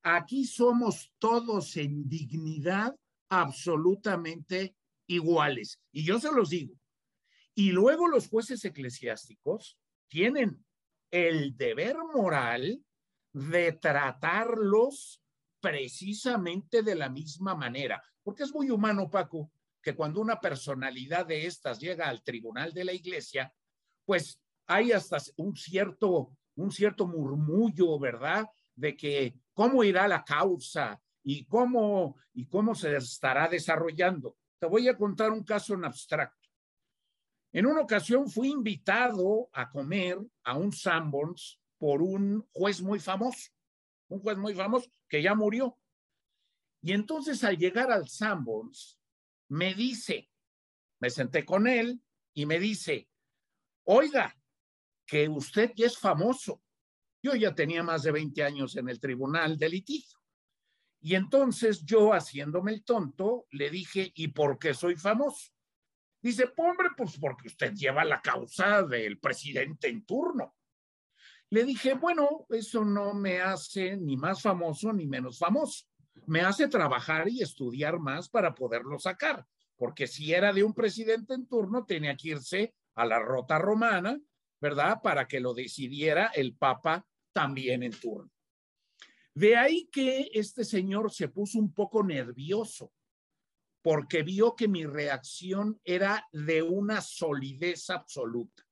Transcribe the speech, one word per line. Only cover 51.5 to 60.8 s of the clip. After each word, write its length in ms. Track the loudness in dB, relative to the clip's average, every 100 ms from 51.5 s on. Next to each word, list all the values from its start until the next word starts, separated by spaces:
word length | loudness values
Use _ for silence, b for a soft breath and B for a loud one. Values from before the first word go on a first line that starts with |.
| 2 4
él 340 | 4 0 -4 _ _ _
y 120 | -6
me 140 | 0 0
dice, 500 | 0 -2 -4 -6 -6 _ _ _ _ _ _ _
"Oiga, 520 | 6 6 6 0 -2 _ _ _ _ _ _ _
que 240 | -2 2 2
usted 420 | 0 -2 0 0
ya 100 | 2
es 120 | 0 2
famoso". 640 | 0 2 2 0 -6 -10 _ _ _ _ _ _
Yo 100 | -2
ya 220 | 2 2
tenía 260 | 2 0 0
más 220 | 0 0
de 80 | 0
veinte 320 | 0 -2 -2
años 320 | -2 -2 -6
en 140 | -6 -6
el 100 | -6
tribunal 580 | -6 -4 -2 0 0 0
de 120 | -2
litigio. 500 | -2 -6 -8 -8 _ _ _ _ _ _ _